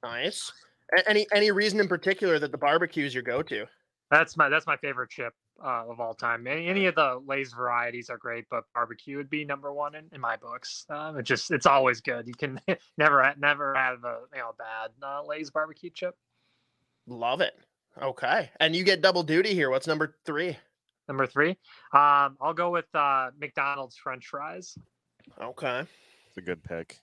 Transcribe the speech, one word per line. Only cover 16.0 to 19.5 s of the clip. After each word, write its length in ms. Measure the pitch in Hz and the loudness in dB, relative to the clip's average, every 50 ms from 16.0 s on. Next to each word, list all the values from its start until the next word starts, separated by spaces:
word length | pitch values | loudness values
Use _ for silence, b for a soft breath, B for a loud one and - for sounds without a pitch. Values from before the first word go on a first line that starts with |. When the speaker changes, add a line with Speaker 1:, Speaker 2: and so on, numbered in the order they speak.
| 185 180 - _ _ _ _ _ _ _ _ _ _ _ _ _ _ _ _ _ _ | -8 -8 -8 _ _ _ _ _ _ _ _ _ _ _ _ _ _ _ _ _ _
Speaker 1:
Love 320 | - 123 117 117 120 131 165 | -16 -12 -6 -4 -2 0 0
it. 140 | 185 - - _ _ _ _ _ _ _ _ - | 0 -2 -2 _ _ _ _ _ _ _ _ -6
Okay. 480 | - 135 127 - - 123 156 226 160 127 _ - | -6 -6 -6 -4 -2 0 0 0 -2 -4 _ 0
And 120 | 160 160 160 | 0 2 2
you 80 | 180 185 | 2 4
get 160 | 196 190 170 | 4 2 6
double 220 | 151 190 180 180 170 | 4 4 4 4 0
duty 300 | 151 156 170 190 220 | 2 2 2 4 2